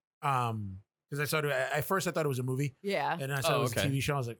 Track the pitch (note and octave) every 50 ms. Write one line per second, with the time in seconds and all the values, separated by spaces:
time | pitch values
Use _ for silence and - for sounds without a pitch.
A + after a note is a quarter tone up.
0 | _ _ _ - - C#3+ C3+ B2+ A#2+ A#2 A2 G#2+ G#2 G2 F#2+ F#2+ - _ _ _
1 | _ - D3 C#3+ D3 C3+ D#3+ D#3 D3 D3 C3+ B2+ C3 C3 C#3 D3+ C3 - F#3+ F#3+
2 | - F3 D#3+ E3+ D#3 D3 C3 A#2+ B2 B2+ C3 B2+ C#3+ C#3 - _ - G3+ G3 D#3+
3 | C#3 C#3+ D#3+ F3 C#3 C3 C#3 C#3 - E3 C#3 B2 A#2+ B2 A2+ A2+ G2 C#3 C3+ C3+
4 | B2+ - C#3+ C#3 B2 A#2 A2+ -